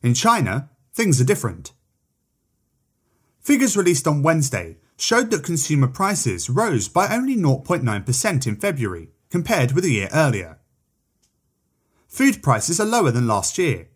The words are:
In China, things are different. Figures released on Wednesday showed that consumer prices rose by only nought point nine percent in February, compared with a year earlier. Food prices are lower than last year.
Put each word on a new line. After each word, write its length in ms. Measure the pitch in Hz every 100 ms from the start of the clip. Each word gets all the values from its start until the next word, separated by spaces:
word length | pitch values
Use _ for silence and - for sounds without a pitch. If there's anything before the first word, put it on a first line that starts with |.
In 120 | 123
China, 540 | 120 226 233 120 107 139 _ _
things 280 | - 220 135
are 100 | 127
different. 380 | 208 117 82 - _ _ _ _ _ _ _ _ _ _ _ _ _ _ _ _ _
Figures 360 | - 285 254 196
released 320 | 180 165 165
on 160 | 147
Wednesday 540 | 143 160 135 101 82 80 _ _
showed 340 | - 233 226
that 140 | 208
consumer 420 | 139 170 - 151 131
prices 640 | 131 196 202 123 90 -
rose 380 | 131 226 131 98
by 180 | - 196
only 300 | 226 262 247
nought 280 | 160 131
point 200 | - 175
nine 180 | 127 104
percent 460 | 90 123 214 156 123
in 80 | 104
February, 540 | 202 156 110 87 82 _ _
compared 400 | 175 170 208 123
with 140 | 139
a 60 | 185
year 180 | 110 95
earlier. 460 | 156 151 107 85 80 _ _ _ _ _ _ _ _ _ _ _ _ _ _ _
Food 340 | - 269 -
prices 380 | - 113 - 165
are 60 | 214 233
lower 160 | 170
than 160 | 120 120
last 280 | 104 98 -
year. 300 | 175 98 85